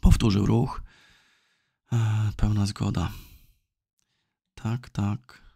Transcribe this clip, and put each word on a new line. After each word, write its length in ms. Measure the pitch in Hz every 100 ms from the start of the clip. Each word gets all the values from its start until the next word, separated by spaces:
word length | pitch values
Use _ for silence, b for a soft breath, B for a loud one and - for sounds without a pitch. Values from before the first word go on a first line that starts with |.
Powtórzył 460 | 185 - 117 98 92
ruch. 360 | 113 139 - b b b b b b b b b _ _
E, 400 | 117 110 107 107 -
pełna 300 | 107 104 101
zgoda. 460 | - 101 - 87 B B B B _ _ _ _ _ _ _ _ _ _
Tak, 360 | - 110 117 -
tak. 540 | - 101 104 - - -